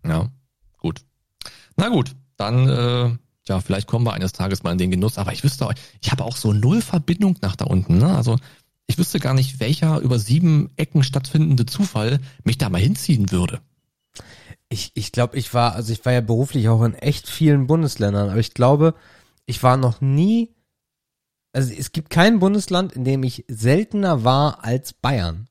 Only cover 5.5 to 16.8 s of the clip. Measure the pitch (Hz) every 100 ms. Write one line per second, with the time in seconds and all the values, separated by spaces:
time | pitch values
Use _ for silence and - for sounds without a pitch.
5.5 | - - 123 - - - 135 101 135 110
6.5 | 104 117 220 - 180 151 175 202 180 98
7.5 | - - 92 95 101 135 - 117 117 -
8.5 | _ _ _ - 120 175 175 143 135 131
9.5 | 135 110 156 160 156 123 123 101 147 175
10.5 | 151 - - 160 156 131 135 131 156 160
11.5 | 127 113 - 196 107 110 139 - - -
12.5 | 123 104 87 127 - - 127 98 90 87
13.5 | - _ _ _ _ _ - - - -
14.5 | - _ 104 - - 101 - 120 139 117
15.5 | 120 120 117 110 113 127 123 113 113 139
16.5 | 135 113 113